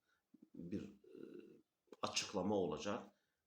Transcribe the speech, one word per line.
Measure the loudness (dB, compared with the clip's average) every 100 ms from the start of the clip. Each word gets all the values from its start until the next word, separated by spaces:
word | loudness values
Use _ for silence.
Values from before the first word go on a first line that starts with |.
| _ _ _ -20 -16
bir, | -10 -4 -2
e, | -4 -10 -16 -12 -12 -12 -14 -18 _ _ -18 -2
açıklama | 0 2 2 2 4 6
olacak. | 4 2 0 -2 -4 _ _ _